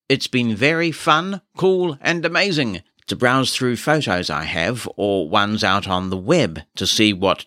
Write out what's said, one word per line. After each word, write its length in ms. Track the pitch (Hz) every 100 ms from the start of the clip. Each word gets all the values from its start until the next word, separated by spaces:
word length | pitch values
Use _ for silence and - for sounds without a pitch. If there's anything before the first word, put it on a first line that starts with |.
| -
It's 200 | 135 -
been 260 | 127 120
very 380 | 107 139 165 170
fun, 480 | 147 - 156 180 196 _ -
cool, 420 | 185 185 180 139
and 240 | - 170
amazing 580 | 165 170 196 156 123 90 - _ -
to 80 | 95
browse 360 | 123 131 127
through 220 | - 127
photos 560 | 117 - 156 131 90 90
I 140 | 76
have 440 | 78 85 82 120 -
or 340 | - 101 98 78
ones 360 | 104 101 107
out 240 | 107 98 98
on 220 | 92 92
the 60 | 92
web 440 | 95 175 110 80 - -
to 100 | 92
see 260 | - 107
what 320 | 95 95 85